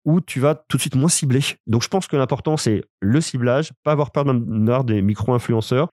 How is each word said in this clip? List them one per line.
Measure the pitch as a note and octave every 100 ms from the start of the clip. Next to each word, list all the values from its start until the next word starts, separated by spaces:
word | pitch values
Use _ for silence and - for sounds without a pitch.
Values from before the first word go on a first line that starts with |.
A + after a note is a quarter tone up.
| -
où | E3+
tu | - C#3
vas | C#3+ D#3
tout | _ C3+
de |
suite | - C3
moins | D#3
cibler. | - C#3+ B2+ C#3+ - -
Donc, | A#2
je | -
pense | F#3+ -
que | D3
l'important, | C3 C3+ - D#3
c'est | - G#2 - _
le | G2 C3+
ciblage, | E3 C3 A#2+ B2+ D#3+ -
pas | -
avoir | D3+ D3
peur | - C#3+
d'avoir | B2 A#2 G#2+ A2 B2 B2
des | G#2+
micro-influenceurs | G2 G#2 G#2 B2 - A#2 G#2+ B2+ E3